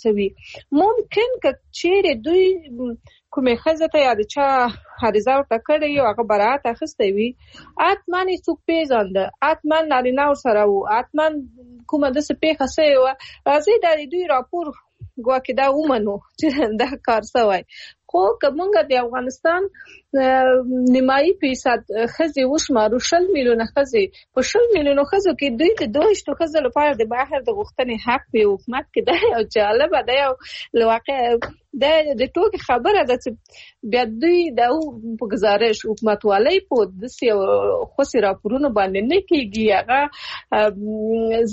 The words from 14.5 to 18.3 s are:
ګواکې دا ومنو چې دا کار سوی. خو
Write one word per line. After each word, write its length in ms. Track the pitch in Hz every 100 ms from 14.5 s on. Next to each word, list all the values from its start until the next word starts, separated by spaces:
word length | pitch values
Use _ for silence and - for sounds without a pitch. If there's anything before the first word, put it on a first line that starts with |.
| 349 311 - _ - - - 240
ګواکې 280 | 262 254 240
دا 80 | 277 277
ومنو 400 | 311 240 208 202 - -
چې 80 | 311 269 233 220
دا 80 | 262 269 -
کار 160 | 220 208
سوی. 280 | 247 214 190 - - - - _
خو 100 | 349 381